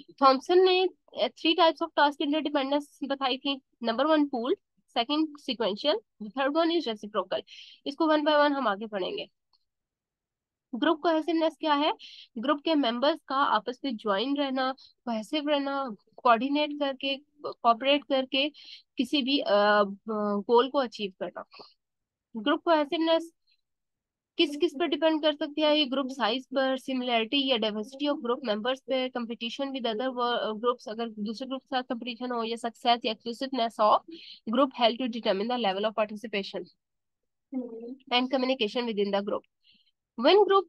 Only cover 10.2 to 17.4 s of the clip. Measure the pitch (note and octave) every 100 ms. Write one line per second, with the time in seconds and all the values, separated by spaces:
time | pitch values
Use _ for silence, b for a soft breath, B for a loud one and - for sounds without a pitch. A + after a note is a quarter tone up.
10.2 | _ _ _ _ _ A#3 D4 E4 F4+ D#4+
11.2 | D#4 E4 D#4+ D#4 D#4 C#4+ D4+ A4 B B
12.2 | B A#3 C4 D4+ E4+ D#4 A#3+ A#3+ C#4 D#4+
13.2 | - C4+ C#4+ A3 B3+ C4+ C#4 A3 G#3+ D4
14.2 | C#4 C#4+ C#4 C4 C4 C4 B _ - A3+
15.2 | G#3+ D#4 D4 C#4+ C#4 C#4 C4+ G3+ _ -
16.2 | B3 A3+ C4+ C#4+ D4+ D4 C#4 C4+ C4+ C#4
17.2 | - _